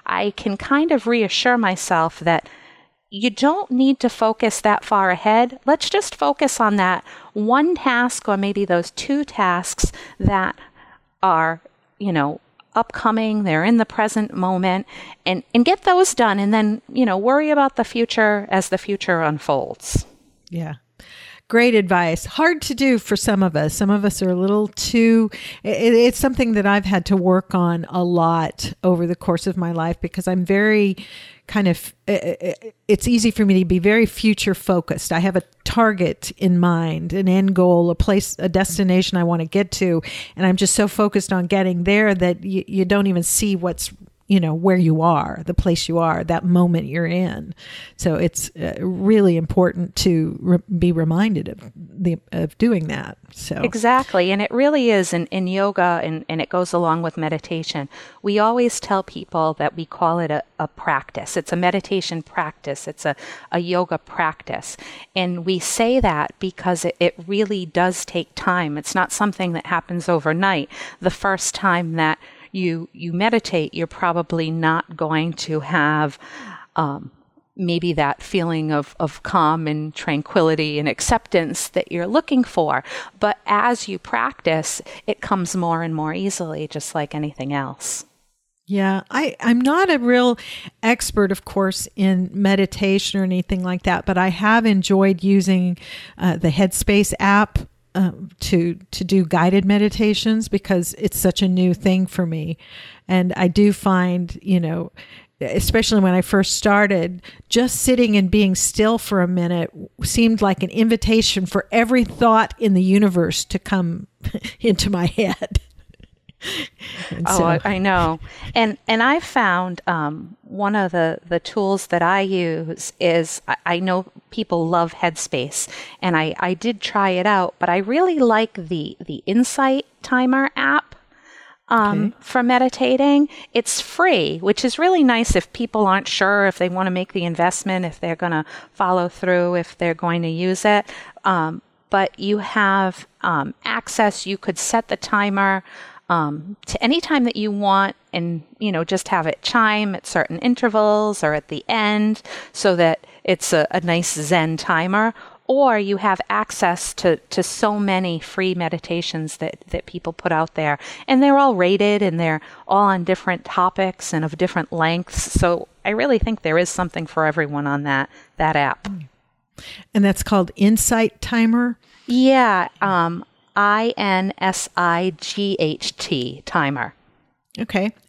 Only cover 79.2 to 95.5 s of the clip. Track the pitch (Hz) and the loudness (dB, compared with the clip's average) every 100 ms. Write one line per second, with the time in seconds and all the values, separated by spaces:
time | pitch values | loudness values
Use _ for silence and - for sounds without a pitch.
79.2 | - 196 156 160 156 151 151 - - 147 | -2 2 2 0 -2 -6 -6 -8 -6 -4
80.2 | - - 160 156 151 147 147 - - 226 | -2 0 2 2 -2 -2 -4 -4 -2 -2
81.2 | - 185 160 170 - - - 170 175 262 | 0 0 0 -4 -6 -6 -4 -6 -2 -2
82.2 | - 262 247 - 151 131 - - - - | 0 0 0 0 0 -2 -4 -12 -16 -4
83.2 | 208 - - 208 226 240 - 185 - 233 | -2 -2 0 0 2 0 -4 -10 -6 -4
84.2 | 247 - - 160 156 - - - - - | -2 -2 -2 0 -2 -8 -12 -10 -8 -8
85.2 | - 190 175 190 170 165 165 160 156 170 | -2 -2 -2 -4 -2 -2 -4 -4 -4 -4
86.2 | 196 - 170 156 151 151 - 160 147 151 | -4 -4 -6 -8 -8 -10 -8 -6 -6 -6
87.2 | 151 143 139 143 135 135 - - - _ | -8 -8 -6 -6 -6 -10 -10 -10 -12 _
88.2 | _ _ _ _ - 202 190 190 - 254 | _ _ _ _ -6 -2 0 -2 -4 -4
89.2 | 294 - 226 240 254 320 381 294 240 247 | -4 -2 0 2 2 2 2 2 2 4
90.2 | 247 240 - - - - 226 240 - 214 | 4 0 -6 -18 -18 -4 0 0 0 0
91.2 | 196 190 - - 190 190 - - 190 185 | 0 0 -4 -2 -2 -2 -8 0 2 2
92.2 | 185 196 196 196 190 - 196 196 - 196 | 0 0 2 2 0 0 0 0 0 -2
93.2 | 190 180 175 190 180 180 - 180 - 180 | -2 -2 -2 -4 -4 -4 -2 -2 0 0
94.2 | 185 175 208 226 226 196 180 196 196 180 | 0 0 2 4 4 2 4 4 4 2
95.2 | 190 196 180 | 4 4 4